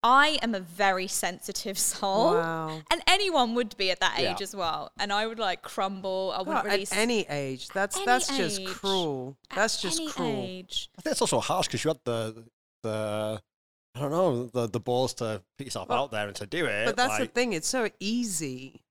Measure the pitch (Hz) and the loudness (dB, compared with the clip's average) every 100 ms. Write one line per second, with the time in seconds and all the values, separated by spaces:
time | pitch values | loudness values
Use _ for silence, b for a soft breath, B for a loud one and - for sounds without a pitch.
0 | 233 262 294 302 233 202 175 170 196 185 | 8 8 8 4 -2 -2 -6 2 4 4
1 | 185 - 180 180 - 196 208 190 - - | 0 -2 -2 -4 -8 -8 -6 -2 -2 0
2 | 196 196 285 392 165 165 156 156 - 330 | 2 4 6 6 2 -2 -4 -8 -2 0
3 | - 381 403 320 240 240 226 - 190 180 | 4 4 4 4 4 2 -2 -2 -2 2
4 | 180 - 175 185 196 202 170 151 - - | 0 2 0 -2 -6 -4 -2 -2 -6 -6
5 | 202 202 226 226 208 180 - - 190 190 | -2 0 -2 -2 -2 -2 -6 -4 -2 -2
6 | 190 190 190 - 190 294 208 202 196 196 | -4 -2 -2 -2 -2 -2 2 0 0 0
7 | 233 226 175 147 139 131 - 190 202 - | 2 2 0 -2 -4 -6 -6 -2 0 0
8 | 202 247 254 269 170 - 190 185 196 190 | 2 2 2 0 0 -2 -6 -6 0 0
9 | 165 135 127 139 _ 185 220 - 185 330 | 0 -2 -6 -12 _ 0 0 0 -2 -2
10 | 311 - 233 208 190 185 185 - - - | -4 -4 -2 -2 -4 -10 -8 -8 -8 -6
11 | 320 277 233 123 - 170 - 117 151 156 | -2 2 2 2 2 0 0 0 0 0
12 | - 117 110 110 113 _ _ _ 113 107 | -2 -2 -4 -8 -20 _ _ _ -4 -2
13 | 107 107 107 107 _ _ _ _ _ 123 | -2 -2 -2 -4 _ _ _ _ _ -6
14 | 143 160 185 120 123 123 117 117 113 123 | -2 2 2 2 -2 -2 0 -2 0 0
15 | 127 - 113 107 _ _ 135 - - 240 | 0 -2 -4 -4 _ _ -8 -8 0 0
16 | 139 110 104 98 101 165 147 101 117 - | 0 -2 -4 -6 -6 -2 0 0 0 2
17 | 247 107 254 - 247 170 - 254 214 _ | 0 0 0 0 0 0 -2 -2 -2 _
18 | 196 233 233 165 147 127 131 - _ | -4 -2 -2 -4 -6 -8 -14 -18 _